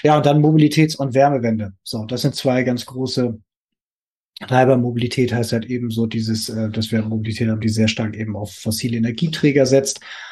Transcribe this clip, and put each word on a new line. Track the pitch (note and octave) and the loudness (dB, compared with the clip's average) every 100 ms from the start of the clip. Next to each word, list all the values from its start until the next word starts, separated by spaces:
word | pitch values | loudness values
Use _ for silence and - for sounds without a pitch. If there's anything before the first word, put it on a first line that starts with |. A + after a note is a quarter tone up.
Ja, | D3 D3+ | 2 4
und | D3 | 4
dann | D3+ | 4
Mobilitäts- | D3+ D#3 D3 D3+ D#3 - | 6 6 4 4 2 0
und | C3+ | -2
Wärmewende. | B2+ C#3+ C#3 A#2 A2 G2+ - | 2 4 2 0 -2 -4 -10
So, | - A#2 | -12 -10
das | A2 B2 | -6 -2
sind | C#3+ | -2
zwei | - C3+ B2+ | 0 0 0
ganz | B2 B2 | 0 -2
große | - B2+ B2+ C3 B2 A2+ _ _ _ _ _ _ _ _ _ - - | -6 -8 -4 -2 -2 -4 _ _ _ _ _ _ _ _ _ -18 0
Treiber. | B2+ C3 B2+ | 4 6 4
Mobilität | A#2+ A#2+ A#2+ - B2 | 2 -2 -2 0 0
heißt | A#2+ A2+ | 0 -2
halt | A#2 A2 | -2 -4
eben | B2 A#2+ | -6 -4
so | A2 A2+ | -2 -2
dieses, | A#2 A2 A2 - | -2 -2 -4 -4
äh, | A2 A2 | -6 -4
dass | A2+ A2 | -4 -4
wir | A2 | -2
Mobilität | A2 A2 A2 G#2+ A2+ | -2 -4 -4 -2 -2
haben, | A2 | -2
die | A2 | -2
sehr | G#2+ A2 | 0 0
stark | - G#2+ G#2 | 0 -4 -6
eben | G#2+ G2 | -8 -8
auf | G#2 | -10
fossile | - A2 A2 B2+ A#2 | -8 -6 -4 -4 -2
Energieträger | A2+ A#2 E3 - D3+ C#3 | -2 -2 -4 0 2 4
setzt, | B2+ C3+ C3+ - - - - | 4 4 2 -4 -12 -18 -18